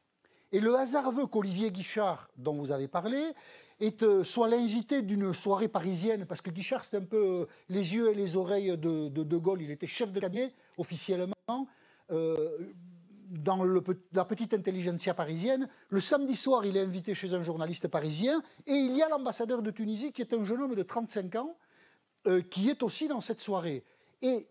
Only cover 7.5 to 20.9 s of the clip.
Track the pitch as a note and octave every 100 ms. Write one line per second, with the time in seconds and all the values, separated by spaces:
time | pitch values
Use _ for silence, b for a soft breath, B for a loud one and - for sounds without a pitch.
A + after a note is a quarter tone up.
7.5 | B B F#3 F3 A3 A3+ G#3 F#3+ F#3 F3+
8.5 | G3+ G3 E3 E3 D#3 D3+ C#3+ D3+ E3+ E3+
9.5 | F#3+ D3 D3 E3+ - A3+ F#3+ F#3+ G3 C4
10.5 | - b - E3+ E3+ - F3+ F3+ - -
11.5 | B3+ C4 b b b b E3 D#3+ D#3+ D#3
12.5 | D#3 F#3+ - - - - - F#3+ E3 D3+
13.5 | F#3+ F#3 F#3 F3+ F3+ - F#3 F3+ A3 A3+
14.5 | G#3+ F#3 F#3 F3+ E3+ F#3+ F3 D3+ D#3+ A3
15.5 | C4 C4+ B B F#3+ - C#4+ C4+ A#3+ C4+
16.5 | B3 G3+ F#3+ F#3+ F#3 F3 F#3+ F#3+ F3+ E3
17.5 | E3 D#3+ E3 E3 D#3 D#3 D3+ A#3+ D#4 -
18.5 | B - C#4 C4 C4 D#4 D4 B3+ G3+ A#3
19.5 | B3 G#3+ - G#3+ G#3+ C#4 - A3+ A3+ G3
20.5 | A#3+ C#4 G#3 F3+